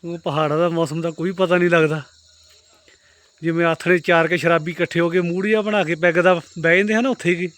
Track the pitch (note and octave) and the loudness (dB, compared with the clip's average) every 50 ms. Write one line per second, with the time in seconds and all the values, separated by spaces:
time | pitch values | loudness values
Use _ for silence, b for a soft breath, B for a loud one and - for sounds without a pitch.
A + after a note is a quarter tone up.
0 | - E3+ E3+ E3+ - F3+ C#3 D3+ D#3 D3+ D3 D#3 F3 F3 E3 E3 E3 C#3+ D3 D#3+ | -10 -10 -12 -8 -6 -4 -2 0 0 0 0 0 0 0 0 0 -2 -2 -2 -6
1 | D#3+ E3+ D#3+ - E3 F#3 F#3+ E3+ F#3+ E3+ F3 F3+ F3 F3 E3+ E3+ D#3+ D3+ D3+ D#3 | -6 -6 -6 -4 -6 -6 -2 -2 0 2 2 2 2 4 4 4 2 2 0 -4
2 | C#3 - _ _ _ _ _ _ _ _ _ _ _ _ _ b b b b b | -8 -12 _ _ _ _ _ _ _ _ _ _ _ _ _ b b b b b
3 | b b b b b b b b D#3+ E3 E3 E3 E3+ E3+ E3 D#3 - E3+ F3+ F3+ | b b b b b b b b -4 -4 -2 0 0 0 0 -2 0 0 0 0
4 | D#3 - F3 E3 E3 D#3 F3 E3+ C#3 E3+ E3+ E3 D#3 D#3+ E3 - F3 D3+ - E3+ | 2 2 2 2 2 2 -2 0 0 2 0 0 0 -4 -4 -4 -4 -4 0 0
5 | E3+ E3+ E3 F#3 F3+ E3+ E3+ F3+ F#3+ G#3 A3 A3 G#3 G#3 G#3 G#3 F#3 D3+ E3 D#3 | 0 0 0 -2 -2 -2 -4 -4 -2 0 0 0 0 0 0 -2 0 -2 -2 0
6 | E3 F3 E3 F3 F3 F#3 F#3 E3+ - - - E3+ D#3 E3 E3+ F#3 G3+ G#3 G#3+ A3 | 0 2 2 4 4 4 2 2 0 -8 -14 -4 0 2 2 2 2 2 0 0
7 | A#3+ C4+ B3 - - F3 F3+ E3+ F3+ F3 - | 0 0 -2 -2 -2 -2 -2 -2 -4 -8 -8